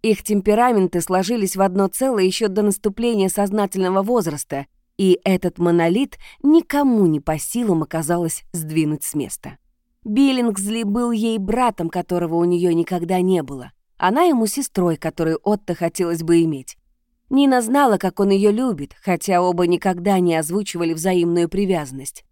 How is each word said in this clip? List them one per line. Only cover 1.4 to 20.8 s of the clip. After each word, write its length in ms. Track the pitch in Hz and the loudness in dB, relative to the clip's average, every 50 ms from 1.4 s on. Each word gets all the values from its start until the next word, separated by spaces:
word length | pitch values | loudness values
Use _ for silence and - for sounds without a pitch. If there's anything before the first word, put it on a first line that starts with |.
| 202 185 - | -2 -4 0
в 60 | 190 190 | 0 0
одно 260 | 196 180 190 196 185 | 0 2 2 0 0
целое 360 | - - 262 269 254 208 185 | 0 -2 -2 0 0 2 0
ещё 240 | 185 185 - 226 208 | 0 0 0 -2 -2
до 140 | 185 208 208 | 0 0 0
наступления 680 | 208 196 - - 208 196 - 233 240 233 208 190 190 | 0 0 0 -2 -4 -4 -2 -2 -2 0 2 0 0
сознательного 760 | - - 202 202 196 214 202 190 - 196 185 180 185 196 196 | 0 0 -2 0 0 -2 -2 -2 -2 -2 -2 0 0 0 0
возраста, 640 | 202 247 240 185 165 151 143 - _ - 139 139 _ _ _ _ _ _ | 0 0 0 0 -2 -6 -6 -10 _ -8 -10 -10 _ _ _ _ _ _
и 220 | - 196 185 180 - _ | 0 2 2 2 2 _
этот 340 | 190 190 185 - 180 - - | 0 0 0 0 -4 -4 0
монолит 600 | 170 175 170 170 165 170 170 226 277 - - - - - - _ - | 0 2 2 2 2 2 2 0 -2 -4 -6 -20 -20 -20 -20 _ 2
никому 640 | 277 311 330 320 _ 285 285 294 269 240 220 196 | 4 4 4 4 _ -2 0 2 2 4 4 4
не 120 | 170 156 147 | 2 2 0
по 180 | - - 156 | -2 -4 -4
силам 460 | 151 - - - 233 247 214 180 160 156 | -4 -4 -6 -6 -4 0 0 0 0 0
оказалось 600 | - - 160 160 143 175 170 175 160 - - - - - | -2 -4 -6 -2 -2 -2 -2 -2 -4 -4 -8 -12 -10 -10
сдвинуть 500 | 170 160 156 156 160 156 151 151 151 - | -10 -8 -4 -2 -2 0 0 -2 -4 -6
с 120 | - - | -6 -6
места. 440 | 151 135 - - - - - - _ _ _ _ _ _ _ _ _ _ | -6 -6 -6 -8 -14 -14 -18 -20 _ _ _ _ _ _ _ _ _ _
Биллингсли 800 | 220 208 240 277 277 262 254 240 233 208 196 196 202 220 226 233 | -4 2 2 2 4 2 2 0 -2 -2 -4 -4 -4 -4 -4 -2
был 260 | 202 202 233 240 240 | -2 -2 -2 0 0
ей 280 | 233 220 214 233 226 226 | -2 0 0 -2 -2 -2
братом, 500 | 190 185 202 240 254 240 214 - 170 165 | -2 -2 0 0 0 0 0 -2 -6 -4
которого 480 | - 180 175 _ 180 175 170 165 165 | -4 -6 -4 _ -2 -2 -2 0 0
у 80 | 170 170 | 2 2
неё 280 | 175 180 175 175 180 165 | 2 2 2 2 2 2
никогда 480 | 170 170 - 180 180 170 170 185 185 180 | 2 0 -2 -2 -4 -2 -2 -2 0 2
не 200 | 185 190 175 147 | 2 2 0 0
было. 300 | 135 143 135 123 - _ _ _ _ _ | -4 -10 -14 -14 -16 _ _ _ _ _
Она 260 | _ - - 214 285 349 | _ 0 0 2 4 4
ему 240 | 359 302 240 226 | 4 4 2 0
сестрой, 500 | 208 - - 277 - _ - 180 175 165 | -2 -2 -4 -8 -4 _ 0 0 0 0
которую 440 | 151 - 160 - - 165 160 160 - _ | -2 -4 -8 -4 -2 -2 -2 -2 -2 _
Отто 320 | 202 208 202 - - 175 | -2 -2 -2 -2 -8 -6
хотелось 480 | - 175 165 - - 180 170 170 165 165 | -4 -4 -4 -2 -2 -4 -2 -2 -4 0
бы 200 | 160 170 170 165 | 2 4 4 4
иметь. 320 | 165 151 135 127 - - _ _ _ _ _ _ _ _ _ _ _ | 2 -2 -6 -10 -16 -20 _ _ _ _ _ _ _ _ _ _ _
Нина 300 | 262 269 285 277 262 247 | 2 2 4 4 4 2
знала, 360 | 233 220 247 285 285 254 214 | 2 2 2 2 4 4 2
как 240 | - - 185 180 - | 2 0 -4 -2 0
он 80 | 202 202 | 0 2
её 240 | 196 196 202 208 208 | 2 4 4 2 2
любит, 420 | 220 262 262 208 143 143 - - _ _ | 2 0 -2 -2 -4 -8 -14 -14 _ _
хотя 400 | - 180 165 - - 190 175 180 | -4 -4 -2 -2 0 0 2 2
оба 240 | 180 180 175 180 | 2 2 2 2
никогда 540 | 170 180 170 - 196 185 175 175 202 202 185 | 2 2 0 0 0 0 2 2 2 2 2
не 160 | 180 175 165 | 2 2 2
озвучивали 560 | 160 156 151 170 208 208 - - 170 | 0 -2 -2 -4 -4 -4 -4 -4 -4